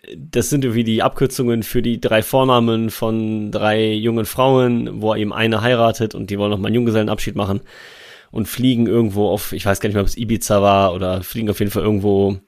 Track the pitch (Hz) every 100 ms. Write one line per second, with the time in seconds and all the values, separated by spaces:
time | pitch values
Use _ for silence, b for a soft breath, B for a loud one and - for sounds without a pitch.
0 | - - 147 117 - 147 131 113 113 110
1 | 95 - 131 - 120 117 107 123 117 117
2 | - 110 - 135 131 123 117 113 113 -
3 | 113 113 110 110 104 104 104 110 110 107
4 | 113 113 104 - 131 131 123 120 117 104
5 | 107 110 107 - 113 113 117 123 117 -
6 | 110 - 95 101 104 104 104 113 120 107
7 | 107 110 - 104 98 98 B B B B
8 | B B B - 101 - 127 117 113 117
9 | 113 98 104 101 - 85 98 95 107 101
10 | 98 - 110 113 - 104 101 98 98 90
11 | 92 92 92 117 110 98 104 101 95 107
12 | 101 98 98 98